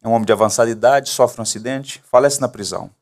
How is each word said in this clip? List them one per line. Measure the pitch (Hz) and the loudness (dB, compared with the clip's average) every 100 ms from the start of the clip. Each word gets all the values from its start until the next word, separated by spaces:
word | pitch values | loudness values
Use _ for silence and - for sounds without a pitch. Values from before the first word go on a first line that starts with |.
é | 113 | 0
um | |
homem | 113 | -2
de | 107 | 2
avançada | 104 107 - 117 | 2 2 2 0
idade, | 110 117 139 131 | 2 2 2 -2
sofre | - 123 - | 0 0 0
um | |
acidente, | 110 110 113 135 139 - _ | -8 -8 -8 -10 -10 -18 _
falece | 123 139 139 | 2 2 0
na | 131 | -6
prisão. | - 95 92 98 _ | -6 -8 -8 -12 _